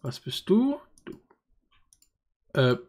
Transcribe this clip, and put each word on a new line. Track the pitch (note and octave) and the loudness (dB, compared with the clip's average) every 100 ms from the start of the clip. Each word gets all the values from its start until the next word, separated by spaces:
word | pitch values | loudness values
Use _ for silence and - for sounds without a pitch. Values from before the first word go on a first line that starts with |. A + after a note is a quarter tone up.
Was | C3+ - | -10 -10
bist | - - - | -12 -12 2
du? | G3+ C4+ C#4+ - _ | 2 2 -2 -10 _
Du. | - - _ _ _ _ _ _ _ _ _ _ _ _ _ | -18 -18 _ _ _ _ _ _ _ _ _ _ _ _ _
Äh, | - B2+ A#2+ | 0 2 0